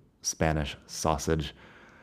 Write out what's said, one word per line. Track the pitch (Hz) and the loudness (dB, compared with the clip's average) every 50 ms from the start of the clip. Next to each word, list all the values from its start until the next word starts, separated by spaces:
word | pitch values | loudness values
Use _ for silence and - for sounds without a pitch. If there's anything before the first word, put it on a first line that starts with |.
| - _ _ _ - | -18 _ _ _ -8
Spanish | - - - 87 80 78 78 73 71 - - - | -6 -2 0 2 2 2 2 0 -4 -6 -10 -14
sausage. | - - - - 82 78 76 - - 80 80 73 73 - - - - - - - - - - | -14 -10 -4 0 0 0 0 2 0 2 2 0 -4 -6 -14 -20 -20 -20 -20 -20 -20 -20 -20